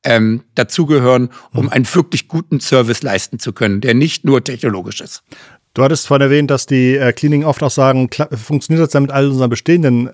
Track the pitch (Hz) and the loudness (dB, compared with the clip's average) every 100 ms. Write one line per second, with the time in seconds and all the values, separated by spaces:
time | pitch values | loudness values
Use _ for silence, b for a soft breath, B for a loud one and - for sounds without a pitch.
0 | - 113 110 117 - - 113 - 151 147 | 0 2 2 -2 -4 -4 -2 -2 0 2
1 | 123 127 123 B B 120 107 - 120 180 | 4 2 0 B B -4 -2 -2 0 0
2 | - - - 165 - 139 - 135 117 117 | -2 -4 -6 -8 -4 -4 0 0 2 -2
3 | 131 98 - - 117 - 107 98 123 117 | -4 -6 -6 -10 -10 -4 -2 0 0 2
4 | 160 - 147 131 127 123 131 95 90 - | 0 0 0 0 0 -4 -4 -4 -8 -12
5 | - - _ B B B _ - 139 156 | -14 -18 _ B B B _ 0 0 0
6 | - 139 139 147 143 135 - 131 127 135 | 0 2 4 2 2 -2 0 2 2 2
7 | 127 - 147 147 156 - 143 - 131 131 | 0 0 0 0 0 -2 -2 2 2 2
8 | 127 - 147 117 110 147 - 160 156 143 | 0 -2 -6 -6 -4 -4 0 0 2 0
9 | 139 139 139 131 123 117 - 175 143 120 | 0 0 0 0 0 0 2 2 4 2
10 | 127 | -2